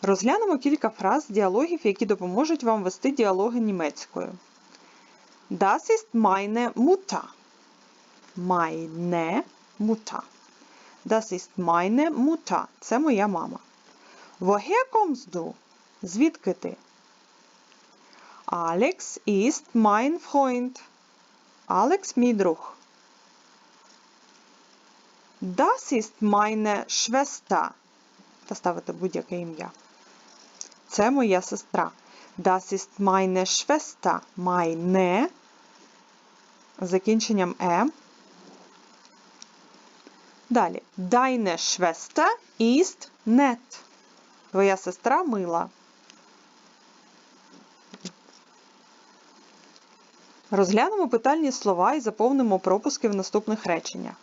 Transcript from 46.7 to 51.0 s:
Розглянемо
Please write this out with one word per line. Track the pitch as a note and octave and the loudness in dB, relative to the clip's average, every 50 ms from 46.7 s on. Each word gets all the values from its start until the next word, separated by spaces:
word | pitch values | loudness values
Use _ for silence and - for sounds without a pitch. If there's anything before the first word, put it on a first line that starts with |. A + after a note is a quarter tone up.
| _ _ _ _ _ _ _ _ _ _ _ _ _ _ _ - - - - _ _ _ _ _ F#3+ - - - - _ _ - - - _ _ _ _ _ _ _ _ _ _ _ - _ _ - _ _ - _ - _ - - - - - - - _ _ _ _ _ _ _ _ - - - - _ - | _ _ _ _ _ _ _ _ _ _ _ _ _ _ _ -20 -20 -20 -20 _ _ _ _ _ -20 -20 -18 -20 -20 _ _ -20 -20 -20 _ _ _ _ _ _ _ _ _ _ _ -20 _ _ -20 _ _ -20 _ -20 _ -20 -20 -20 -20 -20 -20 -20 _ _ _ _ _ _ _ _ -20 -20 -20 -20 _ -4
Розглянемо | G#3+ G3 G3 F3+ G3 G#3+ B3+ F4 G#4+ G#4 | 2 2 2 4 4 2 2 2 0 0